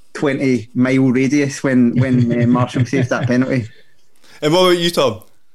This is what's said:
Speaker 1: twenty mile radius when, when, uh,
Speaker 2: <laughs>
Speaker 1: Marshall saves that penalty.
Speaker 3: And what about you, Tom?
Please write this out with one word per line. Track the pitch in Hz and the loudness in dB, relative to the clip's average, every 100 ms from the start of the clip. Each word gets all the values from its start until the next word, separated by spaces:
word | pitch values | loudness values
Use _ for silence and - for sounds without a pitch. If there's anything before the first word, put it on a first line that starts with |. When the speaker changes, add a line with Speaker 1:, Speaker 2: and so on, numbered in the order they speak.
| - | -18
Speaker 1:
twenty | - 147 143 135 120 107 | -4 -4 -2 0 -2 -2
mile | 123 131 131 131 | -2 0 2 2
radius | 123 131 147 143 - | 2 0 0 -2 -4
when, | 139 127 120 123 | 0 2 2 2
when, | 131 123 120 120 | 0 2 0 0
uh, | 120 | 2
Speaker 2:
<laughs> | |
Speaker 1:
Marshall | 123 123 135 120 | 2 0 -2 -2
saves | 135 123 | -2 -2
that | 120 123 | -2 0
penalty. | 123 131 131 104 - - - - - - - | 0 0 -2 -6 -12 -20 -20 -20 -20 -20 -6
Speaker 3:
And | 151 | 0
what | 180 185 | 2 2
about | 175 | 2
you, | 170 | 0
Tom? | 170 131 101 - - - | 0 -2 -4 -14 -20 -20